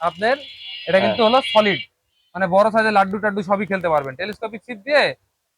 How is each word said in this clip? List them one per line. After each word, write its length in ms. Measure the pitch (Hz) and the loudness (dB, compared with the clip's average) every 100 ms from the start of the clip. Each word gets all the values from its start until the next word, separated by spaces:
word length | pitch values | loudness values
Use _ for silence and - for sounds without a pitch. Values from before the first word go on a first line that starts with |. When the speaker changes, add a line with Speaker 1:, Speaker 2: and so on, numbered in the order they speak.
Speaker 1:
আপনার, 360 | 165 165 214 285 - - - - - | -6 -2 -2 -2 -6 -20 -18 -12 0
এটা 140 | 185 | 2
কিন্তু 220 | 208 104 | 2 2
Speaker 2:
হ্যাঁ। 60 | 220 | 4
Speaker 1:
হলো 120 | 254 | 2
সলিড, 360 | - 214 214 156 - _ _ _ _ | 2 2 2 -2 -6 _ _ _ _
মানে 120 | 175 185 | -6 0
বড় 240 | 190 214 | 2 4
সাইজের 220 | 226 220 | 2 2
লাড্ডু 260 | 208 196 208 | 2 2 0
টাড্ডু 240 | 208 202 | -4 -4
সবই 240 | 185 202 202 | -2 -2 0
খেলতে 220 | 190 170 | -4 0
পারবেন। 280 | 151 139 131 | 0 -2 -8
টেলিস্কোপিক 460 | 196 - 226 220 - | -10 -8 -10 -12 -14
সিপ 120 | 220 | -14
দিয়ে 360 | 220 294 185 131 _ _ _ | 0 2 2 -2 _ _ _